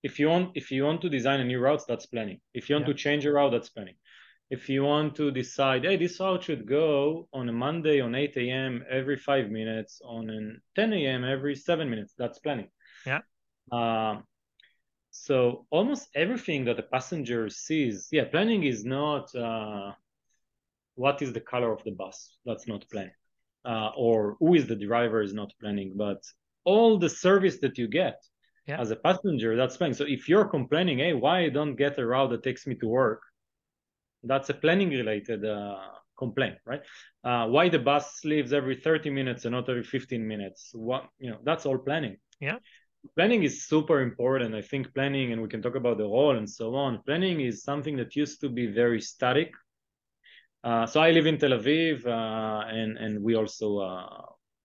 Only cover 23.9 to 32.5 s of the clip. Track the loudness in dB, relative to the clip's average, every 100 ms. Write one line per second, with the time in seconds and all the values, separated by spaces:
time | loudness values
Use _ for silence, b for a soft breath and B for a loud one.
23.9 | 0 4 4 2 2 6 6 4 -4 0
24.9 | 2 2 2 0 -4 -10 _ -6 -4 -4
25.9 | -4 -2 -4 -10 _ _ _ 4 6 8
26.9 | 6 2 2 4 6 4 2 -4 -2 -2
27.9 | 0 0 -4 _ _ _ _ -10 -6 -4
28.9 | 0 2 2 2 0 2 2 0 0 -2
29.9 | 0 -2 -2 4 4 6 0 0 2 2
30.9 | 2 0 4 4 6 2 0 -2 2 0
31.9 | 2 0 2 2 0 -4